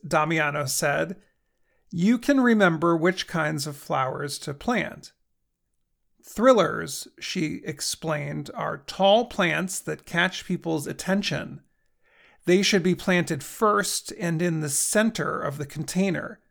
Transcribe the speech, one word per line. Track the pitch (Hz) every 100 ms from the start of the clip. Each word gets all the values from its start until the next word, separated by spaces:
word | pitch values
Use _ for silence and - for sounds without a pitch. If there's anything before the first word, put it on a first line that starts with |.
| 156
Damiano | 160 156 160 147 147
said, | 139 - 151 151 165 190 _ _ _ _ _ _ _
you | 165 190 240
can | - 277
remember | 240 220 185 160 170 165
which | 170 185 -
kinds | 170 151 156 147
of | 139
flowers | - 147 131 127 143 -
to | -
plant. | 139 - 240 - - - _ _ _ _ _ _ _ _ _ _ _
Thrillers, | - - 247 240 156 165 160 - - -
she | - 185 156 -
explained, | - 139 - - 160 151 147 151 143
are | 247 156 151 -
tall | - 196 214 233
plants | - 175 151 185 -
that | - 151 -
catch | 170 180 - -
people's | 175 170 160 139
attention. | - - 196 196 151 - 143 _ _ _ _ _ _ _ _ -
They | 180
should | 196 196
be | 175
planted | 175 - 180 156 151
first | - - 214 208 196 - - -
and | 175 160
in | 175 160
the | 151
center | 139 - 208 226 220 151 -
of | 147 143
the | 139
container. | 151 131 180 196 156 - - _